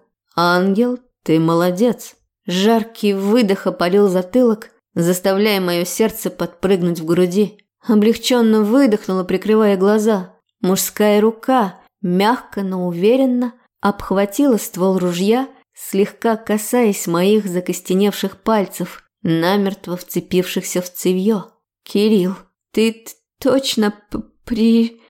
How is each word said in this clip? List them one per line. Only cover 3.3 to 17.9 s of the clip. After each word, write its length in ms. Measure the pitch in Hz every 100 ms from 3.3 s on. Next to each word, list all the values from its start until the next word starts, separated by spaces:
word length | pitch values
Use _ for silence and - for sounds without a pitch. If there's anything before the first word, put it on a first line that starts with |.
| 233 202 196 190
опалил 420 | 180 175 196 202
затылок, 600 | 185 180 254 247 220 - _ _
заставляя 680 | - 170 180 196 196 214 202
моё 240 | 180 175
сердце 460 | 175 - 220 - 185
подпрыгнуть 680 | - 170 - 190 196 175 170
в 40 |
груди. 540 | 160 175 180 185 202 - _ _ -
Облегчённо 760 | 214 208 233 - 247 226 214
выдохнула, 640 | 208 262 269 208 - 185
прикрывая 520 | 180 185 202 220 214 196
глаза. 580 | 196 214 214 208 180 _ _ -
Мужская 600 | 185 190 - - 208 208
рука 600 | 220 226 - 262 196 - _ _
мягко, 640 | 185 180 208 247 - -
но 240 | 196 185 180
уверенно 680 | 170 202 262 269 247 247 - _ _
обхватила 760 | 202 - - 190 202 - 285 214
ствол 420 | - 175 190 185
ружья – 500 | 180 170 196 240 269 - _
слегка 600 | - - 190 202 - 233 220
касаясь 720 | 220 214 - 247 233 196 -
моих 400 | 170 185 214 196
закостеневших 960 | 175 175 180 -